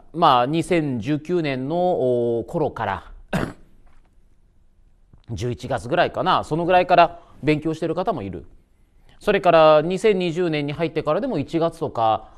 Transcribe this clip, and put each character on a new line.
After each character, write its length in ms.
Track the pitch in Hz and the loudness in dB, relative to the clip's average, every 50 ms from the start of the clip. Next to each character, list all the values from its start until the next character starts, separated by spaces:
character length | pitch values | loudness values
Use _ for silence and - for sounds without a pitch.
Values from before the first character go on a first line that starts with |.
| - - - | -20 -14 -4
ま 280 | 160 170 156 131 123 | 2 4 4 4 4
あ、 40 | 123 | 2
二 180 | 135 156 165 156 | 2 0 -2 -2
千 360 | - 185 165 156 143 127 117 | 0 0 0 0 -2 -4 -4
十 220 | 95 143 151 143 | -4 -4 -4 -4
九 200 | 151 - 180 175 | -4 -4 -4 -2
年 280 | 156 143 135 127 131 139 | -2 -2 -4 -4 -6 -4
の、 720 | 165 175 180 180 175 - 127 127 123 120 120 120 117 117 | -2 0 0 0 0 0 0 0 0 0 0 0 -2 -2
お、 40 | 110 | -4
頃 280 | - - 170 151 127 | -4 -4 -4 -2 -2
か 140 | - - 113 | -4 -4 -4
ら、 260 | 101 95 - - - - - - - | -4 -4 -6 -8 -14 -20 -20 -10 -6
<clears throat> 240 | - - - - - - - - - - - - - - _ _ _ _ _ _ _ _ _ _ _ _ _ _ _ _ _ _ _ _ _ _ - _ _ - | -4 -4 -4 -6 -8 -14 -20 -20 -20 -20 -20 -20 -20 -20 _ _ _ _ _ _ _ _ _ _ _ _ _ _ _ _ _ _ _ _ _ _ -20 _ _ -12
十 200 | 117 82 117 123 | -10 -8 -6 -6
一 180 | 117 - - - | -6 -8 -8 -8
月 180 | 135 113 113 120 | -6 -6 -4 -2
ぐ 80 | 156 | 0
ら 100 | 214 233 | 0 0
い 60 | 220 | 0
か 120 | - 107 131 | -2 -4 -2
な、 200 | 185 170 123 101 | 0 0 0 -2
そ 140 | - 151 165 | -2 -4 -4
の 80 | 170 | 0
ぐ 80 | 165 185 | 2 2
ら 80 | 180 | 2
い 60 | 180 180 | 4 4
か 100 | 180 175 | 6 6
ら 240 | 170 - - - - - - - | 6 4 2 -6 -20 -20 -18 -6
勉 200 | - 147 156 147 | -2 0 0 0
強 120 | - 160 160 | -2 -4 -6
し 60 | 156 | -4
て 80 | 175 160 | -4 -4
る 80 | 160 | -4
方 160 | 175 190 208 | -4 -4 -4
も 100 | 202 127 | -4 -6
い 80 | 98 98 | -6 -8
る。 160 | - 78 - - - - _ _ _ _ _ _ _ _ _ - - - | -10 -12 -14 -18 -20 -20 _ _ _ _ _ _ _ _ _ -20 -20 -6
そ 120 | - 214 | -2 0
れ 100 | 190 196 | 0 2
か 80 | - 180 | 4 4
ら、 320 | 165 165 156 156 156 151 | 6 8 8 8 8 6
二 160 | 151 175 190 185 | 4 2 -2 0
千 220 | - 220 208 185 | 2 2 2 2
二 120 | 180 175 | 0 -2
十 200 | 151 175 180 170 | -2 -2 -2 -2
年 160 | 156 151 143 143 | -2 -2 -4 -4
に 60 | 143 | -4
入 160 | 147 170 156 | -4 -4 -4
っ 20 | |
て 100 | - 156 | -4 -4
か 100 | - 147 | -2 -2
ら 100 | 156 190 | -2 -2
で 40 | 254 | -2
も 140 | 269 220 151 | -4 -4 -4
一 180 | 131 - 165 160 | -4 -4 -2 -2
月 220 | 165 165 160 - | -2 -2 -2 -4
と 100 | 156 120 | -8 -6
か 400 | - 117 113 110 107 - - - - | -2 0 2 2 2 0 -2 -10 -20